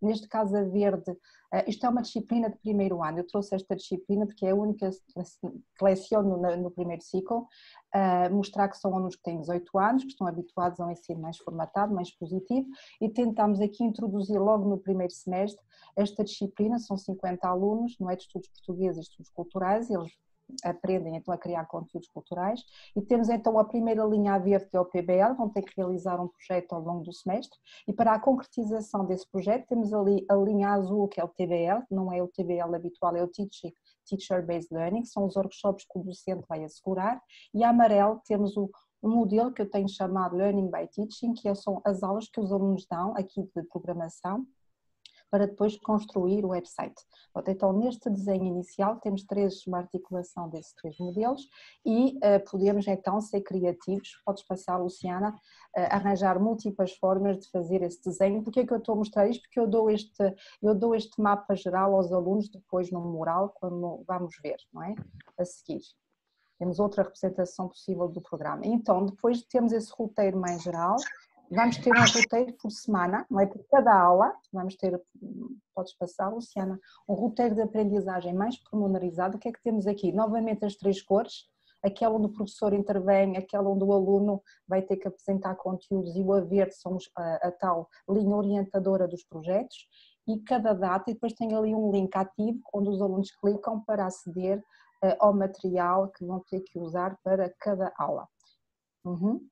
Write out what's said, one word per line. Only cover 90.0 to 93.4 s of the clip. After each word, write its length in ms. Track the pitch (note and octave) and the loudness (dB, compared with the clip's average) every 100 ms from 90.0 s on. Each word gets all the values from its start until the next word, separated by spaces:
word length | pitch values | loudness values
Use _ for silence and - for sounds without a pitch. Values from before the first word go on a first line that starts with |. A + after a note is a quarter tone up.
| - _ - | -20 _ -6
e 120 | A3 | -6
cada 320 | - B3 G#3+ | -2 0 2
data, 380 | F#3+ F#3 F#3+ A#3+ | 2 2 0 -2
e 40 | |
depois 200 | A3+ A#3 | -4 -4
tem 200 | - A3+ | -4 -2
ali 200 | A3 A3 | 0 2
um 180 | A3 G#3+ | 2 2
link 240 | G3+ F#3+ F#3+ | 2 2 0
ativo 440 | F#3+ - G#3+ A#3+ - | -2 -2 -2 -2 -4
onde 160 | G#3 G3+ | -2 0
os 140 | F#3+ | 0
alunos 280 | G3 F#3+ F#3+ | 0 0 -2
clicam 480 | - | -2